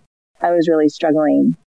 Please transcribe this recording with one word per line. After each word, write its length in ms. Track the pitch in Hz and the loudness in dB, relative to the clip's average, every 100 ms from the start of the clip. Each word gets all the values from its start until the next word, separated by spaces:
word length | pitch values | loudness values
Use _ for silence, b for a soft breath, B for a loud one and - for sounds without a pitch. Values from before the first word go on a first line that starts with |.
| _ _ _ - | _ _ _ -6
I 120 | 175 | -2
was 160 | 175 165 | 0 2
really 200 | 156 151 | 2 0
struggling. 680 | - 160 156 147 143 135 165 _ | 0 -2 0 0 0 0 -4 _